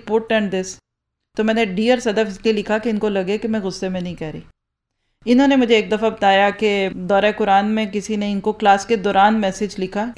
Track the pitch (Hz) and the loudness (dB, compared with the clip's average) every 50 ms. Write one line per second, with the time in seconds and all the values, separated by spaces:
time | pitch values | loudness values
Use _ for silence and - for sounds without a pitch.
0 | - - 214 226 226 - 226 220 208 196 190 185 185 185 - - _ _ _ _ | -2 -2 -2 -2 0 0 0 0 0 0 -2 -4 -6 -6 -12 -18 _ _ _ _
1 | _ _ _ _ _ _ _ - 214 214 220 226 226 202 185 185 220 233 254 247 | _ _ _ _ _ _ _ -2 0 0 2 0 0 0 0 -2 2 2 2 2
2 | 240 233 196 220 220 202 190 - - 226 220 208 202 - 208 220 214 240 220 208 | 0 -2 0 0 -2 -2 -4 -4 -2 0 0 0 -2 -2 -4 -2 -2 -4 -4 -2
3 | 202 214 202 196 185 180 202 220 220 226 220 220 190 190 180 - 196 190 185 185 | -2 -2 -2 -2 -2 -2 -4 -4 -4 -4 -4 -4 -4 -6 -6 -6 -6 -6 -6 -6
4 | 175 180 170 - 160 156 151 160 160 - _ _ _ _ _ _ _ _ _ _ | -6 -8 -10 -10 -10 -12 -12 -14 -16 -20 _ _ _ _ _ _ _ _ _ _
5 | _ _ _ _ _ 220 247 247 277 277 277 269 247 220 240 220 202 180 214 208 | _ _ _ _ _ 2 4 4 6 4 4 4 4 4 4 2 2 0 -2 0
6 | 226 220 214 - 202 196 196 190 202 202 196 196 220 208 202 202 190 190 185 185 | 0 -2 -2 2 2 4 4 4 4 2 0 0 -2 0 0 0 -2 -2 -4 -6
7 | 185 180 202 196 196 214 214 214 214 208 196 196 208 208 214 220 220 202 196 208 | -2 0 2 2 2 2 0 0 0 2 2 2 2 2 -2 -2 -2 -4 -4 -6
8 | 190 - 220 208 202 208 202 196 185 214 208 214 220 202 196 202 - - 233 214 | -6 -4 -4 -4 -4 -4 -4 -2 -2 -4 -4 0 4 4 4 4 2 -2 -2 0
9 | 180 202 196 190 196 214 220 220 208 190 190 - 214 196 - - 185 185 - 202 | 0 0 2 4 4 4 4 2 0 -2 -2 -4 -6 -6 -4 -6 -8 -6 -4 -6
10 | 214 247 233 | -6 -6 -6